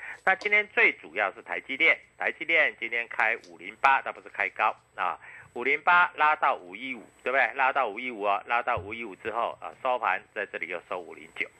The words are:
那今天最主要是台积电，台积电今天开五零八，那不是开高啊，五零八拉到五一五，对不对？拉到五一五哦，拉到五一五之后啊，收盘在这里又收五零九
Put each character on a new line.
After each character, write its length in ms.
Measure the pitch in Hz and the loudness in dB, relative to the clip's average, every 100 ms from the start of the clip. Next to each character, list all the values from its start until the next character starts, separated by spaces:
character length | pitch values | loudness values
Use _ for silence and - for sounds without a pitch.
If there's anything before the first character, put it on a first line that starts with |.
| - - | -14 -4
那 80 | - 190 | 0 0
今 120 | 208 | 2
天 160 | 208 208 | 0 2
最 240 | - 208 | 4 4
主 240 | - 85 87 | 2 -6 -2
要 120 | 98 | -2
是 80 | 113 | -2
台 180 | - 90 | -8 -8
积 160 | - 135 | -6 0
电， 220 | 160 - - - | 2 2 -4 -4
台 140 | 95 | -4
积 140 | - | -2
电 280 | 160 165 139 107 | 0 2 2 0
今 100 | 113 | -6
天 160 | 117 113 | -6 -4
开 280 | - 110 117 90 | 0 0 0 -6
五 100 | 85 | -18
零 160 | 90 113 | -18 2
八， 200 | 135 135 | 4 4
那 80 | 110 | 2
不 80 | 104 | -8
是 80 | 95 | -10
开 200 | - 98 | -4 -4
高 220 | - 110 - _ | 0 0 0 _
啊， 240 | 110 90 - - - - | -4 -4 -4 -10 -20 -14
五 100 | 120 | -6
零 180 | 127 151 | -2 0
八 260 | 165 175 175 | 4 4 4
拉 220 | - 151 151 | 2 2 4
到 180 | 147 | 2
五 220 | 101 90 101 | 0 -4 -12
一 180 | 131 | -10
五， 80 | 123 92 _ | -10 -14 _
对 80 | - | -2
不 40 | 135 | 2
对？ 160 | 117 | 0
拉 180 | 127 131 | 2 2
到 160 | 139 120 | 2 0
五 100 | 101 | -2
一 140 | 127 | -8
五 100 | 113 | -2
哦， 180 | 101 98 127 | 0 0 0
拉 160 | 120 | -2
到 140 | 123 113 | 0 -2
五 160 | 98 | -4
一 80 | 117 | -10
五 140 | 117 92 | -10 -10
之 160 | 113 | -6
后 260 | 110 104 - | -2 -2 -4
啊， 140 | 87 80 | -12 -6
收 160 | 131 123 | -2 0
盘 240 | 107 92 - | 0 -2 -4
在 140 | 110 98 | -8 -8
这 100 | 104 | -8
里 120 | 82 | -8
又 120 | 87 - | -8 -8
收 120 | 92 | -10
五 160 | 80 78 | -10 -16
零 120 | 80 | -14
九 160 | - - - | -8 -8 -10